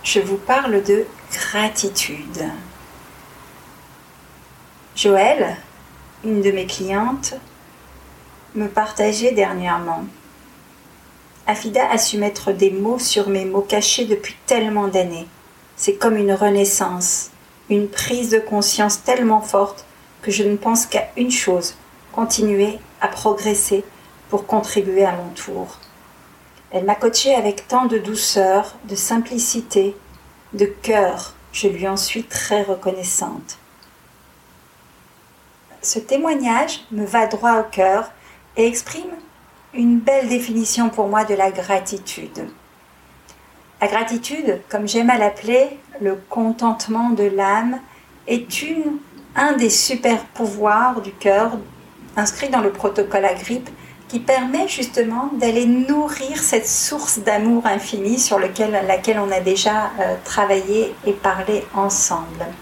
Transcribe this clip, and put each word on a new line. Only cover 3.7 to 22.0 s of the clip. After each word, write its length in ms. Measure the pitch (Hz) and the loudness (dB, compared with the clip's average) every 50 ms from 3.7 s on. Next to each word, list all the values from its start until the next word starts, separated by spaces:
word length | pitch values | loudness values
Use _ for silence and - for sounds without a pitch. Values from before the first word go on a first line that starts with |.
| - - - - - - - - - - - - - - - - - - - - - - - - - | -20 -20 -20 -20 -20 -20 -20 -20 -20 -20 -20 -20 -20 -20 -20 -20 -20 -20 -20 -20 -20 -20 -20 -16 -8
Joëlle, 600 | - - 208 196 196 202 240 302 285 190 175 - - - - - - - - - - - - - - - | 0 4 4 6 6 6 4 4 2 0 -4 -4 -10 -14 -20 -20 -20 -20 -20 -20 -20 -20 -20 -20 -10 -4
une 180 | 220 214 202 | -2 -2 2
de 80 | 196 196 | 2 2
mes 160 | 196 190 185 | 2 0 -4
clientes, 720 | 185 - - 185 190 190 202 220 247 269 277 - - 262 254 - - - - - - - - - - - - - - - - - - - - - - - | -6 -6 -8 -6 -4 -2 -2 -2 -2 -4 -4 -6 -8 -10 -10 -16 -20 -20 -20 -20 -20 -20 -20 -20 -20 -20 -20 -20 -20 -20 -20 -20 -20 -20 -20 -20 -10 -6
me 120 | 220 214 | -4 -4
partageait 680 | 196 - 214 214 214 - - 208 214 208 208 233 247 240 | -2 0 -2 -2 -2 -2 0 0 0 0 2 0 2 4
dernièrement. 720 | 208 196 185 190 180 180 175 175 170 175 165 165 165 - - - - - - - - - - - - - - - - - - - - - - - - - - - - - | 4 2 2 0 -4 -2 -2 -2 -2 -2 -4 -6 -6 -8 -12 -14 -20 -20 -20 -20 -20 -20 -20 -20 -20 -20 -20 -20 -20 -20 -20 -20 -20 -20 -20 -20 -20 -20 -20 -20 -6 -4
Afida 420 | 214 214 - - 226 202 254 254 - | -4 -4 -4 -6 -2 0 0 2 2
a 80 | - 226 | 2 0
su 180 | - - 214 | 0 0 0
mettre 340 | 208 202 208 202 - - 208 | 0 -2 -2 -2 -2 -4 -4
des 200 | 190 185 196 196 | 2 4 4 4
mots 260 | 190 190 202 220 247 | 4 2 0 0 -2
sur 320 | 247 247 - - 208 196 196 | -2 -2 0 0 0 0 0
mes 160 | 196 190 190 | -2 -2 -2
mots 160 | 190 190 202 | 0 -2 -2
cachés 440 | 202 - 214 208 208 - - - 240 | 0 0 0 0 2 2 0 0 0
depuis 300 | 214 214 202 - - - - - | 0 0 -2 -2 -12 -14 -10 0
tellement 400 | - 254 233 220 214 214 208 202 | 0 2 2 2 0 0 0 0
d'années. 400 | 196 190 190 180 175 170 165 170 - - - - - - - - - - | 2 2 0 0 0 -4 -10 -12 -16 -20 -20 -20 -20 -20 -20 -20 -20 -10
C'est 220 | - - 202 196 | -2 -2 -2 0
comme 200 | - - 226 220 | 2 2 2 2
une 160 | 214 202 196 196 | 2 2 2 2
renaissance, 960 | 196 208 208 202 202 196 196 - - 196 185 180 180 185 - - - - - - - - - - - - - | 4 4 4 4 4 2 2 2 0 -2 -2 -2 -2 -2 -2 -2 -4 -6 -10 -16 -20 -20 -20 -20 -20 -4 0
une 180 | 208 202 208 | 0 0 0
prise 440 | 202 - - - - 247 240 240 220 | 0 -4 -6 -4 -4 -4 -4 0 2
de 80 | 220 220 | 2 2
conscience 640 | 220 - 214 208 202 - - - 208 214 - - - | 2 0 -2 0 0 0 2 2 2 0 0 -2 0
tellement 380 | - 254 254 247 220 220 214 | 0 0 2 4 4 4 2
forte 440 | 214 - - 196 196 196 - - - - - - - - - - - | 2 2 2 2 2 0 -4 -14 -20 -20 -20 -20 -20 -20 -20 -8 -6
que 80 | 214 | -4
je 100 | 196 208 | -2 0
ne 160 | 202 202 208 | 2 0 0
pense 300 | 202 - 233 233 226 - | 0 0 0 0 0 0
qu'à 200 | - - 208 - - - | 0 -2 -2 -2 -2 -2
une 140 | 240 247 247 | -2 -2 0
chose, 440 | 247 - - 196 180 175 - - - - - - - - | 0 0 0 0 0 0 -2 -4 -10 -12 -20 -20 -20 -20